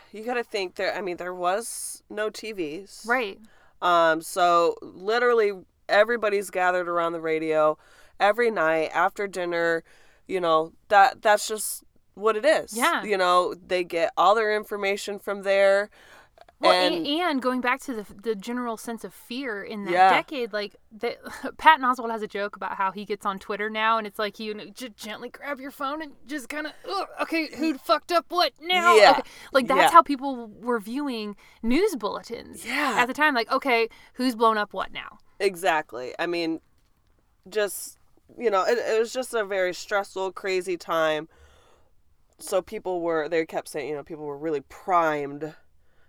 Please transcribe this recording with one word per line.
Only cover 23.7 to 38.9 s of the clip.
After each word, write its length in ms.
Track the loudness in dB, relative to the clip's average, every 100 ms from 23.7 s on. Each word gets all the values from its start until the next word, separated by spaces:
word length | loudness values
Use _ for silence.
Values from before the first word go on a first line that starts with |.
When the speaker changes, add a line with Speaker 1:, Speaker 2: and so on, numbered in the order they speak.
Speaker 2:
now, 260 | -2 0 0
and 120 | -2
it's 100 | -6
like, 220 | -6 -6
you 120 | -10
know, 100 | -10 -12
just 220 | -14 -16 -14
gently 320 | -14 -12 -14
grab 320 | -14 -10 -10
your 100 | -10
phone 320 | -10 -8 -8
and 120 | -10 -16 -12
just 220 | -12 -10
kinda, 260 | -10 -10 -12 -8
"Ugh, 160 | -6 -6 -8
okay, 260 | -4 -4 -4 -4
who 220 | -4 -4
fucked 320 | 0 0 2
up 140 | -2 -2
what 240 | -2 -2 -2
now?" 360 | -2 2 6 10
Speaker 1:
Yeah. 140 | 10
Speaker 2:
Okay. 100 | 8 0 -14 -2
Like, 160 | 0 2
that's 140 | 4
Speaker 1:
Yeah. 80 | 8
Speaker 2:
how 100 | 8
people 460 | 8 2 -4 -8 -10
were 320 | -12 -4 -4
viewing 560 | -4 -6 -6 -6 -8 -12 -20 -6
news 320 | 0 4 2
bulletins 720 | 0 -6 -6 -10 -14 -14 -14 -6
Speaker 1:
Yeah. 280 | -2 0 2
Speaker 2:
at 80 | 0
the 80 |
time. 200 | 2 0
Like, 180 | 2 0
"Okay, 360 | -2 2 2 2 -4 -18
who's 200 | -4 -2
blown 240 | 2 2 2
up 140 | -2
what 180 | -6 -8
now?" 260 | -10 -14 -18 _ -4
Speaker 1:
Exactly. 720 | -2 0 0 0 -2 -10 -10 -6
I 80 | -4
mean, 340 | -2 -2 -4 _ _ _ _ _ _ _ _ -8
just, 500 | -2 -2 -4 -14 -18 _ _ _ -4
you 140 | 0
know, 140 | 2
it, 140 | 2 0
it 200 | 0